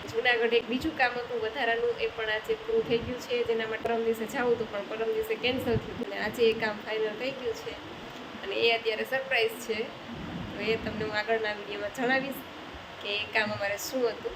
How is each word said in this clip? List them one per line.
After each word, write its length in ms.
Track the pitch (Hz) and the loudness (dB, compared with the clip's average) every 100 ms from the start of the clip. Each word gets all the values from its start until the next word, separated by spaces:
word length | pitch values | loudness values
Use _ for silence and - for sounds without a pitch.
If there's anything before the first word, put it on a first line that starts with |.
જુનાગઢ 500 | - 226 247 240 233 | -2 2 4 4 4
એક 140 | 233 233 | 4 2
બીજું 280 | 254 320 294 | -2 -2 2
કામ 160 | 247 | 2
હતું 280 | 240 240 240 | 2 -2 -2
વધારાનું, 500 | 214 277 233 233 240 220 | -2 0 2 2 2 2
એ 60 | 226 | -2
પણ 180 | 320 | -2
આજે 300 | 220 - - | -2 -2 0
પૂરું 340 | - - 226 220 | -2 2 0 2
થઈ 100 | 233 | 0
ગયું 220 | 240 247 | 0 -6
છે, 220 | - 240 | -2 0
જેના 220 | 233 226 220 | 2 2 0
માટે 180 | 220 | -2
પરમ 200 | 233 233 | 0 2
દિવસે 220 | 226 226 220 | 2 0 -2
જાવું 260 | 277 247 | 0 2
હતું 200 | 233 220 | 2 0
પણ 100 | 208 196 | -4 -4
પરમ 240 | 220 226 | -2 0
દિવસે 220 | 220 - | 0 0
કેન્સલ 300 | 214 254 254 | 0 2 2
થયું 120 | 247 220 | 2 2
હતું 300 | - - 233 | 0 -6 -4
અને 140 | 196 | -2
આજે 220 | 208 220 | -2 6
એ 100 | 226 | 6
કામ 240 | 220 220 208 | 6 0 -2
ફાઇનલ 320 | - 220 220 208 | -4 0 0 0
થઈ 120 | 254 | -4
ગયું 240 | 269 247 | -2 -4
છે 180 | 220 226 - - - - - - - | -4 -6 -8 -10 -12 -12 -12 -12 -8
અને 160 | 196 214 | -4 4
એ 140 | 233 | 6
અત્યારે 340 | 226 226 220 | 6 2 0
સરપ્રાઈઝ 460 | 220 269 269 247 226 | 0 -2 2 2 2
છે. 280 | 254 - 214 262 - - - - - | 0 -4 -2 -4 -6 -10 -8 -8 -6
તો 160 | - - | -6 -4
એ 160 | 208 226 | 0 0
તમને 280 | 220 208 | 0 -2
હું 100 | 214 | -2
આગળના 380 | 208 214 226 214 | -2 2 2 2
વીડિયોમાં 380 | 208 202 208 202 | -2 -6 -4 -4
જણાવીશ 460 | 254 254 269 269 254 - - - - - - | 0 2 2 2 -6 -10 -12 -12 -12 -12 -10
કે 140 | 202 208 | -4 -4
એ 80 | 202 | 0
કામ 180 | 226 208 | 0 2
અમારે 260 | 208 202 202 | 0 -2 -2
શું 320 | - 262 233 | -2 0 0
હતું. 260 | 208 - | 0 -6